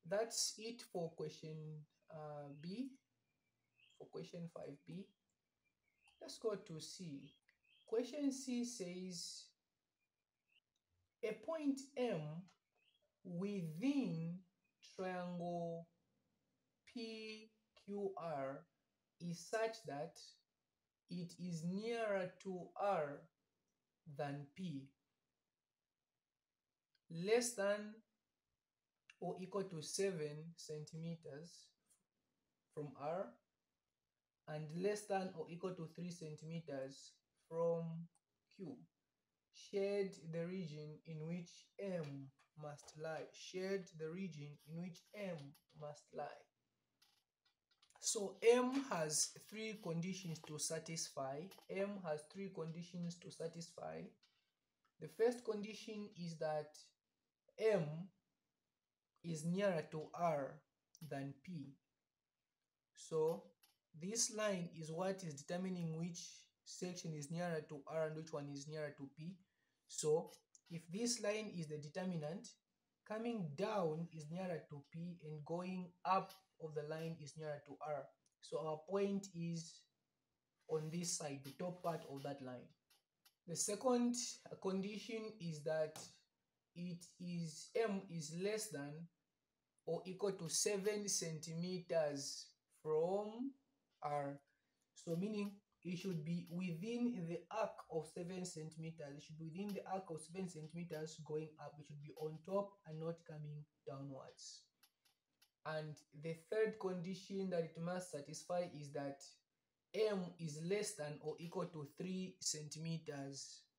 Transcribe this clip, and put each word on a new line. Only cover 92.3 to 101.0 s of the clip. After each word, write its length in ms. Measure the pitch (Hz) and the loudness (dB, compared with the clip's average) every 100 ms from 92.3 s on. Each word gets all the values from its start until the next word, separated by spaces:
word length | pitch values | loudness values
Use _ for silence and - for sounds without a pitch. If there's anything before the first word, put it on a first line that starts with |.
| - - _ _ _ | -6 -10 _ _ _
from 720 | 156 156 170 196 214 226 277 - _ _ _ _ | 4 6 6 4 2 0 -2 -4 _ _ _ _
R. 380 | 147 147 139 143 _ _ _ _ _ | 0 2 2 -2 _ _ _ _ _
So 240 | - - 165 | -10 0 2
meaning 340 | 202 214 202 - _ _ | 4 2 0 -4 _ _
it 140 | 170 175 | -4 0
should 260 | 196 170 | 2 0
be 220 | 151 175 - | 2 0 0
within 720 | 170 185 160 214 240 240 185 165 | -2 0 0 0 4 4 2 0
the 120 | 175 - | -2 -2
arc 240 | 208 208 - - | 0 0 0 -2
of 140 | 165 151 - | -2 -2 -6
seven 300 | 175 185 180 | -4 -2 -4
centimeters. 720 | 156 156 160 160 165 143 143 | -4 -8 -6 -8 -6 -10 -10
It 60 | |
should 160 | - 156 | -12 -8
be 60 | 165 | -8
within 280 | 165 202 | -4 -2
the 80 | 190 - | -2 2
arc 200 | 190 190 | 2 2
of 100 | 156 | -2
seven 260 | - 180 185 | -2 0 0
centimeters 720 | 156 151 170 175 156 | 0 -4 -2 2 2